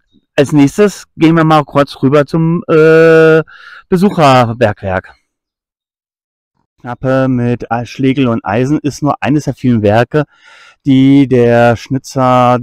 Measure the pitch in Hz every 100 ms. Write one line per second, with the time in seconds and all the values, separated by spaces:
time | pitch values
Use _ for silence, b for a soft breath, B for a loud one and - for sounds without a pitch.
0 | _ _ _ - 135 151 139 - 208 -
1 | - - 160 165 156 156 143 143 143 -
2 | 131 147 143 165 160 175 - 160 160 160
3 | 165 160 160 160 156 B B B B 185
4 | 202 - 143 131 117 117 107 - 98 92
5 | - - _ _ _ _ _ _ _ _
6 | _ _ _ _ _ _ _ _ 123 123
7 | 127 131 131 127 120 120 - 117 117 -
8 | 131 135 127 113 - 110 131 156 143 -
9 | 147 - 110 151 143 - 123 117 101 110
10 | 123 151 143 b b b b b 143 131
11 | 139 139 131 127 120 117 120 117 - 131
12 | - 135 127 127 123 123